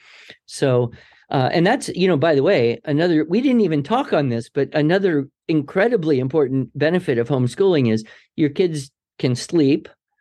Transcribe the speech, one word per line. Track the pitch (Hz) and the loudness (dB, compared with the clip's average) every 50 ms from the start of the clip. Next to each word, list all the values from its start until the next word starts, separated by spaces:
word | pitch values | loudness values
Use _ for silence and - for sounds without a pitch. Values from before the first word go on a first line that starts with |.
| _ - - - - - - - _ | _ -20 -20 -20 -20 -20 -20 -20 _
So, | - - - 147 135 127 123 123 120 - - - _ _ _ _ - | -20 -8 -4 0 0 2 0 0 -2 -6 -14 -20 _ _ _ _ -4
uh, | - 143 127 - - | -2 -2 0 0 0
and | 170 170 | 0 2
that's, | 196 247 285 - - | 2 0 0 -4 -8
you | - 180 180 185 | -4 -2 0 0
know, | 175 | 2
by | 139 143 170 156 | 2 2 2 2
the | 135 135 | 2 2
way, | 180 202 147 117 117 117 117 - | 2 2 2 2 0 0 -2 -4
another, | 156 143 147 165 180 165 156 156 | -4 -2 0 0 2 0 0 0
we | 156 175 226 254 | 0 -2 0 0
didn't | 285 247 233 | 2 2 2
even | 208 165 160 143 135 | 2 2 0 -2 -2
talk | - 220 254 294 - 214 | -2 -2 -2 -2 0 0
on | 165 143 131 | 0 0 0
this, | 117 117 117 - | -2 -4 -6 -6
but | _ 143 135 135 - | _ -4 -4 -2 -2
another | 156 147 151 175 202 196 190 160 143 139 139 _ _ _ - | 0 0 2 2 2 0 0 0 -2 -4 -6 _ _ _ -2
incredibly | 165 156 135 - - 185 196 240 247 208 156 160 151 127 | -2 -2 -2 -2 -2 0 0 2 0 0 0 0 0 0
important | 131 135 160 160 143 123 135 135 127 117 - | 0 0 0 0 0 0 0 -2 -4 -4 -4
benefit | 139 147 160 175 180 180 - 131 117 | -2 -2 0 0 0 -2 -2 -2 -2
of | 117 123 | 0 0
homeschooling | 147 127 127 127 - - 196 196 180 147 127 113 110 | 0 0 0 -2 0 0 2 2 2 2 2 2 0
is | 110 110 - - - _ _ _ | 0 -2 -8 -16 -20 _ _ _
your | - 156 143 | -2 -2 0
kids | 139 - 185 175 160 147 135 - _ _ _ _ _ - | 0 0 -2 -2 -2 -6 -10 -12 _ _ _ _ _ -4
can | - 131 123 | -2 -2 -2
sleep | 120 - - 170 170 143 135 147 156 - - - _ _ _ _ _ | -2 -2 0 2 2 4 4 2 0 -2 -8 -20 _ _ _ _ _